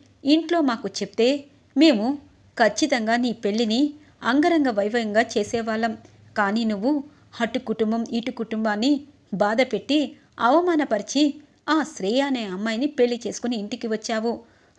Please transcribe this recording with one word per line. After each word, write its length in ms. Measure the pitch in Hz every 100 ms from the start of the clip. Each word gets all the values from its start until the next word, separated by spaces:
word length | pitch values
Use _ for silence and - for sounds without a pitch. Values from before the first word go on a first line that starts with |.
| - _
ఇంట్లో 360 | 269 320 320 339
మాకు 280 | 277 226 196
చెప్తే 560 | - 196 - 240 277 - _ _ 269
మేము 420 | 320 226 226 285 - _ _ -
ఖచ్చితంగా 580 | 214 - 311 254 220 240
నీ 160 | 247
పెళ్ళిని 640 | 214 202 214 226 226 294 - - -
అంగరంగ 460 | 226 269 349 330 262
వైభవంగా 540 | 202 202 240 220 208
చేసేవాళ్ళం. 760 | 233 226 208 233 226 220 226 220 - _ - -
కానీ 280 | 202 214
నువ్వు 400 | 226 202 233 294 285 _ _ -
అటు 180 | 233 247
కుటుంబం, 460 | 233 214 214 233 226
ఇటు 200 | 233 240
కుటుంబాన్ని 680 | 247 220 220 220 208 254 285 - _ -
బాధపెట్టి, 840 | 185 208 226 254 202 - 294 262 - _ -
అవమానపరిచి, 960 | 233 311 359 320 285 214 208 277 294 - - _ -
ఆ 140 | 311
శ్రేయ 380 | 269 - 190 247
అనే 240 | 277 254
అమ్మాయిని 420 | 208 185 220 220 294
పెళ్లి 340 | 294 240 240 214
చేసుకుని 300 | 196 240 240
ఇంటికి 300 | 202 247 233
వచ్చావు. 540 | 220 220 220 233 220 - _ _